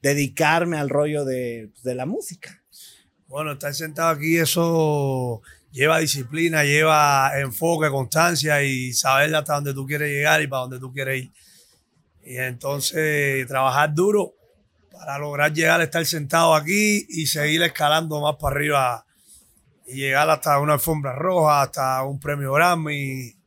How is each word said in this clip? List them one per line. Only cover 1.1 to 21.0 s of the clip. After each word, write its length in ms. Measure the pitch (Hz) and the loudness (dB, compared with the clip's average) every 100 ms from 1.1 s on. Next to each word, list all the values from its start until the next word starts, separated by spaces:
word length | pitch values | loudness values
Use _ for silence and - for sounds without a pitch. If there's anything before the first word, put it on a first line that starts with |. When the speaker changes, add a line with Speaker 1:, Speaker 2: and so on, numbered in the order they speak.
| 151 | -2
Speaker 1:
de, 440 | 135 127 123 117 110 | -4 -4 -4 -8 -14
pues, 120 | _ | _
de 100 | 127 | -8
la 120 | 123 131 | -6 -6
música"? 560 | 233 - 170 - - _ - - _ _ _ _ | -6 -10 -14 -20 -20 _ -20 -20 _ _ _ _
Speaker 2:
Bueno, 240 | 135 156 | -8 -8
estar 200 | 143 147 | -6 -8
sentado 380 | 139 160 151 165 | -8 -10 -2 0
aquí, 260 | 156 151 165 | 0 2 2
eso 1040 | 160 175 170 165 156 147 139 131 123 113 - - _ | 2 2 2 2 2 2 0 -2 -4 -6 -10 -20 _
lleva 300 | 127 147 160 | 0 2 4
disciplina, 640 | 160 143 120 151 170 160 | 2 -4 -6 -2 0 2
lleva 680 | 147 147 156 156 147 139 135 139 | 2 4 4 6 6 4 2 0
enfoque, 480 | 139 - 165 165 156 | -4 -2 -2 0 0
constancia 720 | 139 127 151 170 165 151 147 | -2 -2 2 2 2 0 0
y 300 | 143 131 127 | 2 -2 -4
saber 420 | 120 135 135 151 | -2 2 2 2
hasta 200 | 156 147 | 0 -2
dónde 180 | 143 143 | -2 -2
tú 140 | 135 135 | -6 -6
quieres 240 | 147 147 | -4 -2
llegar 320 | 143 147 156 | 0 2 2
y 40 | 147 | 0
para 160 | 131 | -4
dónde 160 | 127 127 | -6 -10
tú 140 | 131 | -12
quieres 320 | 135 131 131 | -8 -6 -6
ir. 60 | 127 _ _ - _ _ _ _ _ _ | -6 _ _ -20 _ _ _ _ _ _
Y 120 | - 123 | -16 -8
entonces, 1080 | 127 120 139 139 135 160 156 151 139 135 123 | -8 -6 -6 -4 -4 -2 -2 0 0 -2 -4
trabajar 480 | 135 131 131 151 | 0 0 2 0
duro 400 | 151 190 208 185 _ _ _ _ _ _ | 2 2 2 0 _ _ _ _ _ _
para 280 | - - 143 | -18 -10 -8
lograr 320 | 147 143 147 | -8 0 0
llegar 280 | 151 165 170 | 2 2 4
a 40 | |
estar 200 | 165 165 | 2 -2
sentado 500 | 160 165 143 165 165 | -2 -4 -2 2 4
aquí 520 | 156 147 196 214 208 - | 4 2 2 4 2 -2
y 180 | 170 151 | -6 -4
seguir 360 | 156 147 160 | -2 0 2
escalando 580 | 170 - 147 156 165 151 | 0 0 2 2 0 -2
más 160 | 147 143 | -2 -2
para 160 | 147 | -4
arriba 520 | 139 147 143 127 117 _ _ _ - _ _ _ _ - | -2 0 2 0 -2 _ _ _ -20 _ _ _ _ -16
y 80 | |
llegar 340 | 131 135 135 156 | -6 0 2 2
hasta 300 | 151 156 143 | 2 2 2
una 140 | 147 | 2
alfombra 400 | 147 - 156 | 0 0 -2